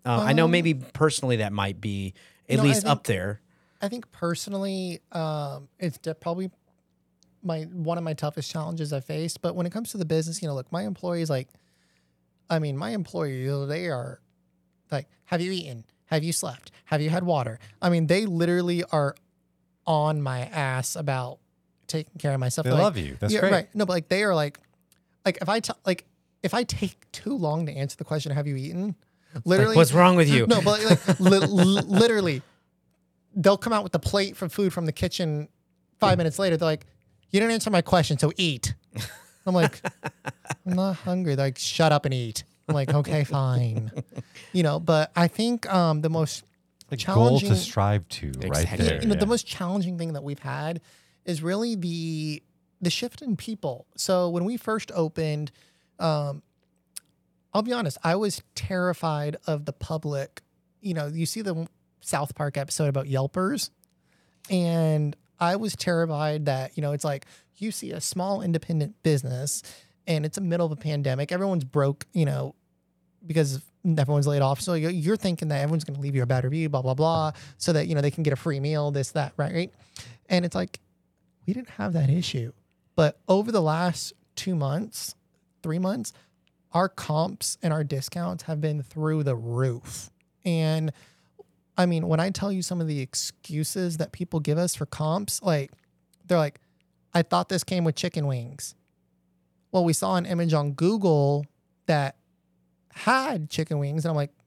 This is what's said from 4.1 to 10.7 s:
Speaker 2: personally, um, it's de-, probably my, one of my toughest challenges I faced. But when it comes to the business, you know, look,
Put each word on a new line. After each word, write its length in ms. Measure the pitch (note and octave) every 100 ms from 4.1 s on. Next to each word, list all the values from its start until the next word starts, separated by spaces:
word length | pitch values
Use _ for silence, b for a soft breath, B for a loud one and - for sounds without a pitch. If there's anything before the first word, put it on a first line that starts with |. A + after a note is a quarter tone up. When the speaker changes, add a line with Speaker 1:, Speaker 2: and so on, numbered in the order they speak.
Speaker 2:
personally, 880 | - E3+ E3+ - G3 G3 F#3+ F#3 E3+ _
um, 560 | E3+ D#3 D3+ C#3+ C#3 C#3+ -
it's 180 | F3 -
de-, 160 | D#3+
probably 380 | D#3 E3+ F3 F#3 _ _ _ _ _ _ _ _ _
my, 200 | F3+ D#3+
one 340 | D#3+ F3+ D#3 E3+
of 60 |
my 100 | E3
toughest 380 | D3+ D3+ D3+ C#3
challenges 420 | E3 D#3 E3 D3
I 60 | C#3
faced. 420 | C3 D#3 E3 -
But 140 | E3+ F3
when 100 | F3
it 60 |
comes 180 | G#3 A#3
to 40 | G#3
the 80 | D#3+
business, 380 | D#3+ D#3+ E3
you 40 | D#3+
know, 60 |
look, 180 | C#3 B2+